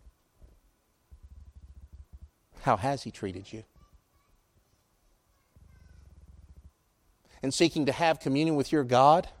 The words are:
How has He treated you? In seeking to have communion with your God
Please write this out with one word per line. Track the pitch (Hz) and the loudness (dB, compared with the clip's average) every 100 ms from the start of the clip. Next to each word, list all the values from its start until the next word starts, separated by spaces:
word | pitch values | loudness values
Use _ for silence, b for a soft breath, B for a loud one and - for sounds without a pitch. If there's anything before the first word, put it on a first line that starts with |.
| - _ _ _ - _ _ _ _ _ _ - - - - - - - - - - - - _ _ - | -20 _ _ _ -20 _ _ _ _ _ _ -20 -20 -20 -20 -20 -20 -20 -20 -20 -20 -20 -20 _ _ -6
How | 139 107 | -2 0
has | 135 139 | -2 -6
He | 113 | -8
treated | - 101 92 104 | -10 -10 -10 -14
you? | 110 - _ - _ _ _ _ _ _ _ _ _ _ _ _ _ _ _ _ _ - - - - - - - - - - - _ _ _ _ _ _ b | -16 -18 _ -20 _ _ _ _ _ _ _ _ _ _ _ _ _ _ _ _ _ -20 -20 -20 -20 -20 -20 -20 -20 -20 -20 -20 _ _ _ _ _ _ b
In | 131 | -4
seeking | - 170 160 135 | 2 2 2 -2
to | |
have | 131 165 151 | 0 0 0
communion | 143 135 160 147 | -2 0 0 0
with | 131 | 0
your | 156 | 0
God | 127 123 139 165 - - | 2 6 6 6 2 -10